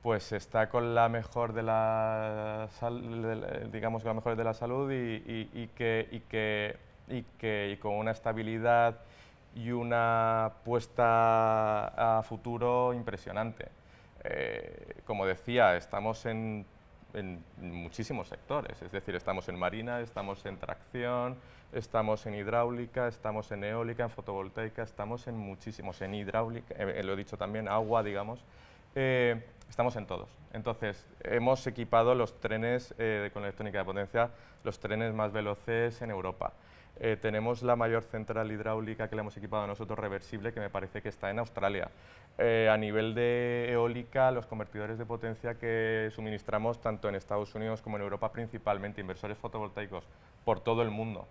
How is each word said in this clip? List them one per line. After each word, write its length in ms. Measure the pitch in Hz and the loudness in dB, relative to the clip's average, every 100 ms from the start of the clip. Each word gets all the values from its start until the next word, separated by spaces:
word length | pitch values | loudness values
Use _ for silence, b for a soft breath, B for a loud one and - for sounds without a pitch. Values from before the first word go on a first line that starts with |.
pues 280 | 120 107 - | 2 0 0
está 380 | 104 - 113 110 | -6 0 2 4
con 260 | 123 120 117 | 2 2 4
la 140 | 117 | 4
mejor 420 | 117 110 120 117 | 4 -2 -2 -2
de 120 | 110 | -2
la 1040 | 113 113 110 110 110 110 110 107 107 107 110 - | 2 2 4 2 2 0 -2 -4 -4 -4 -8 -6
sal-, 420 | 120 120 117 117 | -6 -4 -6 -4
de 120 | 113 113 | -2 -2
la, 120 | 98 - 110 | -4 -6 -6
digamos, 320 | 107 110 113 | -4 -2 -2
con 80 | 113 | -2
la 20 | 110 | -2
mejor 220 | 117 113 | 0 0
de 60 | 113 | 0
la 80 | |
salud 360 | 110 120 127 139 | -2 -2 -2 0
y, 60 | 135 | -2
y, 540 | 120 110 - 113 107 | -2 -4 -6 -8 -6
y 140 | - 113 - | -8 -10 -2
que, 320 | 117 113 110 | 2 2 0
y 80 | 117 | -6
que, 560 | - 113 107 107 104 - - - - | -6 -2 0 0 -2 -6 -14 -20 -8
y 160 | 127 - - | -8 -8 -6
que, 340 | 113 104 101 | -2 0 -2
y 40 | 101 | -2
con 160 | 107 | -2
una 180 | 104 110 | -2 -2
estabilidad 880 | 110 - 110 110 113 113 117 117 113 B B B B - | -2 -2 -2 -2 0 6 6 6 2 B B B B -16
y 180 | - 117 | -10 -4
una 760 | 120 120 117 117 113 113 113 110 | -2 0 2 4 4 4 4 2
apuesta 1700 | - - 120 113 - 117 113 113 113 113 110 110 107 107 - 117 113 | -2 0 0 0 4 6 8 8 8 6 4 4 2 0 2 4 4
a 60 | |
futuro 680 | 110 113 123 117 123 123 123 | 2 -6 -6 0 2 4 4
impresionante. 760 | 123 113 98 - 95 113 113 - - B B B - | 0 -4 -8 -6 -2 -2 -4 -12 -14 B B B -10
Eh, 720 | - - 62 55 50 50 - - - | -6 -2 -2 -4 -8 -12 -14 -16 -6
como 200 | 107 95 | 0 0
decía, 500 | 92 - 120 107 87 | 0 0 8 8 8
estamos 500 | - 101 107 110 117 | 0 -4 -2 -4 -4
en 400 | 110 110 107 98 - - - - | -4 -4 -6 -10 -18 -20 -20 -12
en 300 | 107 95 87 82 - | -8 -8 -8 -12 -12
muchísimos 680 | 90 87 85 - 110 127 90 | -10 -8 -10 -8 -6 -6 -6
sectores, 540 | - - 143 - - | -12 -4 -4 -4 -10
es 100 | 87 | -8
decir, 240 | 98 - 90 | -8 -4 -4
estamos 320 | - 95 90 | -2 -4 -4
en 80 | 90 | -2
marina, 420 | 90 101 117 120 | -2 -2 -6 -6
estamos 440 | 117 110 98 98 101 | -6 -6 -6 -6 -8
en 120 | 95 | -8
tracción, 800 | - - - 127 120 123 123 127 B B B | -8 -10 -8 -6 -2 0 -2 -6 B B B
estamos 520 | - 113 117 107 107 - | -8 -2 0 2 0 -2
en 100 | 104 | -6
hidráulica, 720 | 101 117 120 120 120 127 120 | 0 2 2 0 -6 -2 -2
estamos 440 | - 110 107 104 | -2 -4 -4 -4
en 120 | 104 | -6
eólica, 400 | 104 113 117 117 | -4 -2 -4 -2
en 60 | 117 | -4
fotovoltaica, 720 | - 110 98 95 104 110 107 | -4 -6 -6 -6 -6 -6 -6
estamos 440 | 113 - 104 117 123 | -10 -6 -6 -6 -6
en 100 | 117 | -8
muchísimos, 640 | 101 95 - 104 95 90 | -6 -8 -10 -10 -10 -6
en 120 | 95 | -4
hidráulica, 600 | 104 101 110 113 117 120 - | -4 -2 0 0 -4 -10 -4
eh, 240 | 101 - | -2 -2
eh, 40 | |
lo 100 | 95 | -2
he 20 | 98 | -2
dicho 220 | 101 107 | -4 -6
también, 300 | 98 107 107 | -4 -4 0
agua, 360 | 104 110 117 | 0 2 2
digamos, 400 | 104 98 101 123 - B B B B - | 2 -2 -4 -8 -14 B B B B -2
eh, 500 | 135 127 123 113 117 - - | 2 4 4 2 -4 -20 -16
estamos 260 | - 120 120 | 0 0 0
en 100 | 98 | -6
todos. 240 | 90 101 - - | -6 -8 -16 -14
Entonces, 540 | 110 110 110 107 101 - - | -6 -4 -2 -4 -6 -12 -12
hemos 420 | - 117 120 131 127 | 0 2 4 2 0
equipado 460 | 113 113 117 117 | -4 4 6 6
los 260 | 127 110 - | 6 2 2
trenes, 540 | 113 110 113 123 123 - | 0 2 2 0 -2 -2
eh, 320 | 113 107 101 | 0 0 -2
con 100 | 104 | -4
electrónica 360 | 101 - 107 98 | -8 -6 -4 -2
de 60 | 92 | -2
potencia, 460 | 95 98 117 117 B B B | -2 0 2 2 B B B
los 160 | - - | -6 -6
trenes 340 | - 107 113 | -2 0 0
más 180 | 110 107 | 0 0
veloces 680 | 104 104 101 - 117 117 117 | 0 -2 -2 -2 0 0 -2
en 100 | 117 | -6
Europa. 400 | 101 92 90 - - B B B - | -4 -4 -4 -6 -6 B B B -4
Eh, 140 | 117 107 | -2 0
tenemos 440 | 110 107 110 120 | 0 0 0 0
la 120 | 123 120 | 2 4
mayor 280 | 113 117 | 4 2
central 480 | 113 113 110 110 110 | 0 -8 -4 -2 -2
hidráulica 560 | 107 107 110 110 110 110 | -2 -2 -2 -4 -4 -4
que 80 | 110 | -4
le 60 | |
hemos 140 | 107 101 | -6 -8
equipado 300 | 98 107 101 | -4 -2 -2
nosotros 320 | 101 107 107 | -4 -6 -4
reversible, 560 | 104 98 - 113 104 | -4 -4 -6 -6 -4
que 60 | 113 | -4
me 100 | 101 | -4
parece 320 | 98 95 107 | -4 -6 -8
que 80 | 101 | -8
está 220 | - 98 | -6 -4
en 80 | 104 | -2
Australia. 500 | 117 - 98 101 85 B B B B - | -4 0 2 2 -4 B B B B 2
Eh, 320 | 117 117 110 | 4 6 8
a 60 | 107 | 6
nivel 380 | 107 107 110 113 | 4 2 2 2
de 560 | 120 120 120 120 120 | 2 2 2 0 2
eólica, 580 | 120 117 120 120 135 131 | 2 2 0 -2 4 4
los 160 | 127 107 | 4 -4
convertidores 520 | 110 104 107 104 113 | -6 -6 -6 -6 -6
de 80 | 113 | -6
potencia 500 | 117 113 110 120 117 | -4 -4 -4 -6 -4
que 540 | 120 113 110 113 110 | 0 2 2 2 0
suministramos 640 | 107 110 104 - 107 113 117 | -4 -6 -6 0 0 2 0
tanto 300 | 117 107 107 | -2 -2 -2
en 60 | 98 | -2
Estados 400 | - 104 104 107 | -2 -2 -2 -4
Unidos 260 | 110 110 | -4 -4
como 160 | 110 107 | -4 -4
en 60 | |
Europa, 280 | 101 98 - | -4 -2 -4
principalmente 680 | - 113 113 104 101 101 101 | -4 -8 -4 0 0 0 -6
inversores 360 | 95 92 107 104 | -8 -6 -6 -6
fotovoltaicos 680 | 120 110 104 95 104 92 - B B B - | -6 -6 -6 -6 -8 -8 -12 B B B 0
por 140 | 113 | 2
todo 220 | - 113 | 2 2
el 80 | 117 | 2
mundo. 360 | 107 110 101 - | 0 -4 -6 -10